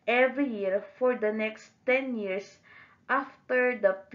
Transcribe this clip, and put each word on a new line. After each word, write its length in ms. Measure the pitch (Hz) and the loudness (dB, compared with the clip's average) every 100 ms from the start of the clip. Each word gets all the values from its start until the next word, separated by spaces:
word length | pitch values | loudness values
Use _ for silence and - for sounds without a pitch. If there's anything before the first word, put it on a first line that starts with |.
| - | -2
every 400 | 247 262 247 277 | 4 4 2 -2
year 380 | 208 196 196 - - | -2 -2 -2 -4 -2
for 200 | 254 226 | 0 2
the 160 | 214 | 0
next 420 | 220 220 220 - _ | 0 -4 -6 -20 _
ten 300 | - 254 269 | 0 0 0
years 480 | 233 196 190 196 - - - - _ - | -4 -4 -4 -8 -20 -20 -20 -20 _ -2
after 640 | 262 285 - - 254 247 | -2 -2 -14 -2 2 2
the 240 | 226 196 190 - | 2 0 0 -6